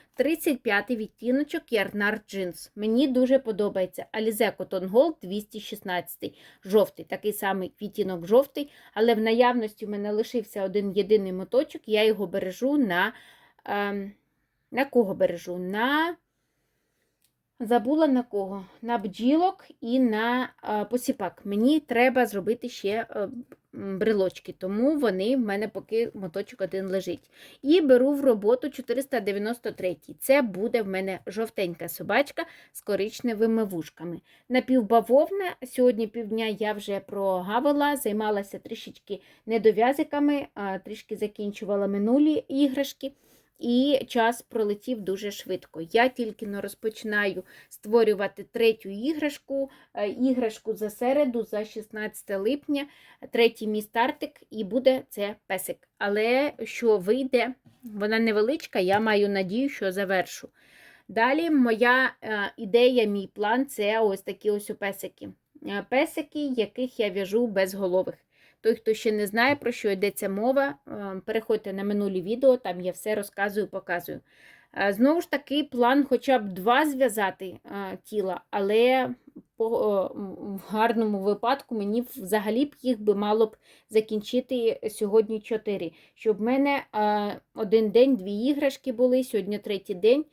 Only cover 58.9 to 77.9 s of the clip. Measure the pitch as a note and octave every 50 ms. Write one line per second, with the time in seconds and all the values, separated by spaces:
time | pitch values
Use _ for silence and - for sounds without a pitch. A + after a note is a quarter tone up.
58.9 | G3 G#3+ A3+ A3 G#3+ G3+ G3+ G3+ G3+ F#3+ F#3+ F3 G3+ A#3+ C#4 C#4 - - G#3 F#3+
59.9 | F3+ G3 G3+ F#3 G3 F#3 - - - - - - _ _ _ _ _ - - -
60.9 | - _ _ - F#3+ A3 A3+ B3+ C#4+ D#4+ E4+ E4+ D#4 C4+ B3 A#3 A3 G3+ A#3+ A#3+
61.9 | B3 C4 C4 A#3 - _ - A3 G#3+ G#3 G3+ - - - A3+ F#3+ F#3+ A#3 B3 B3
62.9 | B3+ B3 A3 G#3 G3+ G3+ F#3+ - - G3+ G#3 G#3 A3+ B3+ C4+ - - - G#3 G3+
63.9 | A3 A3+ A3+ G#3 G3 F#3+ - - F#3+ - - G#3+ G#3 G3+ G3+ - G#3 - G#3 G3
64.9 | G3 - - - _ - - G3 - _ _ _ _ - - G#3 G3+ G3+ F#3+ -
65.9 | B3 C4 D#4+ D#4+ - E4 D4 - - D4+ D4 C#4 B3+ A#3+ G#3 G#3 - B3 B3+ B3+
66.9 | - - A3 G#3 F3+ G3+ G3 F3+ G3 A#3 B3 A3+ G3 G3 F#3+ F#3 G3 G3 G3 F3+
67.9 | F3+ F#3 F3+ - - _ _ _ _ _ _ _ _ _ - A3 A#3 - - A3
68.9 | A3 G#3+ - A3+ G#3+ G#3 G#3 F#3+ G#3 A#3 A#3+ C4+ C#4+ C#4+ - A#3 A#3+ - - G#3
69.9 | G3 F#3+ G3+ G3+ F#3+ - G#3 G3 G3 G3+ A3 B3+ C4 C#4 C#4 C#4 C#4 _ - -
70.9 | A3+ G#3 G3+ G3 F#3+ F#3+ - - A3 A3+ A3 - A3 G#3+ - G3 F#3+ G3 G3 G3+
71.9 | G#3 G#3 G3+ G3 F#3+ F#3 E3 G3 A#3 A#3+ C#4 C4 B3+ B3 - F#3+ F3 F3+ F3+ F#3
72.9 | F3 - - G#3+ G#3+ G#3 G3+ - - G3+ G3+ G#3 G3 G#3+ G3 - - F#3+ - -
73.9 | F3 F3 F3 - F3+ - _ _ _ _ - - - _ _ _ - - G3 G3+
74.9 | G3 G3+ B3 C#4+ D#4+ F4 E4 - D4+ C4+ - - C4+ D4+ D4+ D4 - A#3+ A#3+ A#3+
75.9 | C4+ C#4+ C4+ - B3+ A#3+ - C4+ C4 B3 G#3 G3+ F3+ F#3 F3+ A3+ A#3+ C#4 D#4 D4+
76.9 | C#4 B3+ C4+ A#3+ G#3 A3 G3+ F#3+ F#3 - G3 F3+ E3+ - - - G3+ G3+ G3 F#3+